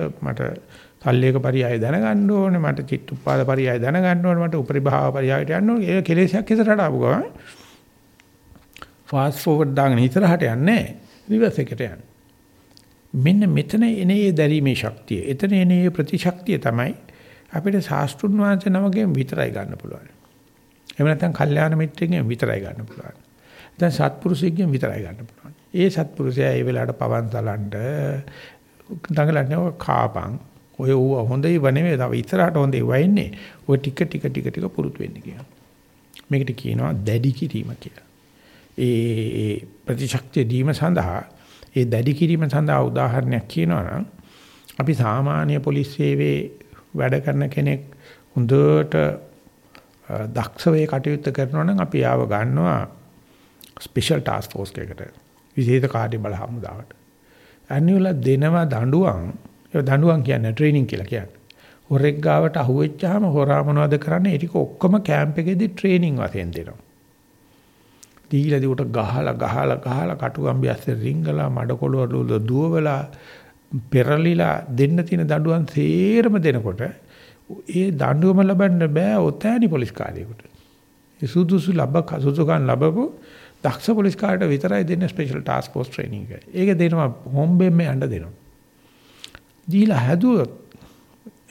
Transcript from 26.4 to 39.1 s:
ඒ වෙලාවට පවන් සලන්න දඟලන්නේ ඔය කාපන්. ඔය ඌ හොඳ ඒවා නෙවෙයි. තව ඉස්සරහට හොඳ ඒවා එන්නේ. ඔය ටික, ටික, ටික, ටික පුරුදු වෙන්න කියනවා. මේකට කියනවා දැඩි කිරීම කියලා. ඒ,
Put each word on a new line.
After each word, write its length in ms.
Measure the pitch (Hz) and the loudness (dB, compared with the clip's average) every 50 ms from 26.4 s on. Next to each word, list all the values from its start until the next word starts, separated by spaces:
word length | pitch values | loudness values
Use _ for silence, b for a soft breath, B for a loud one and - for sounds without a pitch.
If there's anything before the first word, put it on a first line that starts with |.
| 135 135 | 0 0
ඒ 140 | 127 123 123 | 0 0 0
වෙලාවට 340 | 127 123 120 120 123 117 - | 0 -2 -2 -2 -4 -4 -4
පවන් 320 | 127 117 117 117 117 107 | -2 -2 -2 -2 -2 -4
සලන්න 340 | 117 113 110 110 101 104 101 104 104 104 113 131 151 147 143 143 143 139 139 B B B B B B B B _ _ _ - - 196 156 - | -4 -4 -4 -4 -4 -4 -6 -6 -6 -6 -6 -6 -4 -4 -4 -4 -6 -6 -8 B B B B B B B B _ _ _ -18 -16 -16 -14 -8
දඟලන්නේ 500 | - 160 151 147 156 160 143 135 131 151 | -4 -2 0 2 2 2 0 0 0 -2
ඔය 140 | 175 180 175 170 | -2 -2 -2 -4
කාපන්. 640 | - - - - 123 117 110 110 - 85 98 120 160 - - _ - _ _ _ | -6 -4 -2 0 0 0 0 -2 -6 -6 -6 -8 -10 -12 -18 _ -20 _ _ _
ඔය 180 | - 131 131 139 | -4 0 2 2
ඌ 300 | 131 127 135 135 123 113 | 2 2 2 0 0 -2
හොඳ 220 | 117 127 135 143 | -2 -2 0 0
ඒවා 260 | 165 175 165 139 135 | 2 2 2 2 2
නෙවෙයි. 260 | 131 147 170 175 151 | 2 2 2 0 0
තව 160 | 127 127 123 120 | 0 0 -2 -2
ඉස්සරහට 400 | 120 120 - 190 185 175 180 160 | -4 -2 0 2 2 2 2 2
හොඳ 180 | 147 139 139 131 | 2 2 2 2
ඒවා 240 | 123 117 120 127 | 0 0 2 2
එන්නේ. 340 | 135 160 190 208 202 - - B B B B B B B | 2 4 4 4 2 0 -2 B B B B B B B
ඔය 140 | - 139 | 0 0
ටික, 280 | 131 - 143 135 - - | 0 0 -4 -4 -4 -4
ටික, 240 | - - 143 - 139 | -4 -4 -4 -4 -4
ටික, 220 | 127 139 - 123 | -4 -4 -6 -6
ටික 180 | - - 180 185 | -6 -6 -6 -6
පුරුදු 300 | - - - 147 - - | -4 -4 -4 -4 -6 -8
වෙන්න 180 | - - - | -10 -10 -10
කියනවා. 320 | - - - - 120 135 - _ _ _ _ _ _ _ _ _ _ _ _ - - - | -14 -16 -16 -16 -16 -18 -20 _ _ _ _ _ _ _ _ _ _ _ _ -20 -20 -8
මේකට 280 | _ 143 135 135 127 117 | _ -2 -2 -2 -4 -6
කියනවා 380 | - - 120 110 117 127 151 147 98 | -6 -6 -4 -2 -2 -2 -2 -2 -2
දැඩි 320 | 101 107 113 117 123 135 131 | -2 -2 0 0 0 0 0
කිරීම 400 | - - 135 - 110 - 117 120 | -2 -6 -6 -6 -6 -8 -8 -12
කියලා. 320 | - - - - - - _ _ _ b b b b b b b b b b b | -14 -16 -18 -20 -20 -20 _ _ _ b b b b b b b b b b b
ඒ, 120 | - 127 123 120 113 117 117 | -2 -2 0 0 0 0 -2